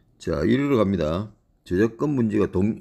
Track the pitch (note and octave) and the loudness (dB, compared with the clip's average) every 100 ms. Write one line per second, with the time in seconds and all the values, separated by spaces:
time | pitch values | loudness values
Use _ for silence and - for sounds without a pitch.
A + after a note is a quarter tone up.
0 | _ _ - D2+ F2+ B2 C#3+ B2+ G2 F#2+ | _ _ -6 0 2 2 2 2 2 0
1 | D2+ E2+ G#2+ - _ _ - F2+ A2+ - | 0 -2 -6 -14 _ _ -2 0 0 0
2 | D3 C#3 A2 G#2 F2+ F2+ G#2 - | -2 0 0 0 0 0 -2 -2